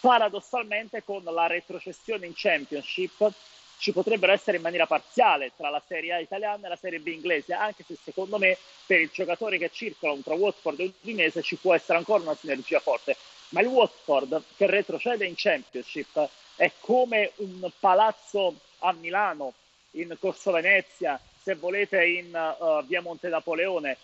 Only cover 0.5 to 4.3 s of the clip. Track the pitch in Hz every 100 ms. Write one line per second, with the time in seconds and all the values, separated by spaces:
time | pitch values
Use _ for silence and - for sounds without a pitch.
0.5 | 247 220 208 220 226 - 196 175 165 170
1.5 | 170 - 180 185 165 - 220 175 160 208
2.5 | 160 139 147 135 - 180 - 208 202 -
3.5 | - - - - 170 190 220 185